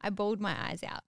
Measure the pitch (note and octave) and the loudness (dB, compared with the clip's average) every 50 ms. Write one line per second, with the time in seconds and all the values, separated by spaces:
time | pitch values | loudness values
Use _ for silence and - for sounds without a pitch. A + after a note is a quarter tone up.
0 | - G#3+ G3+ F#3+ G3+ G#3 A3+ G3+ G#3 G3 D#3+ - - - - E3+ - - - - | -2 0 2 2 2 2 2 2 2 0 0 0 -2 -2 -4 -4 -6 -6 -8 -8
1 | - | -10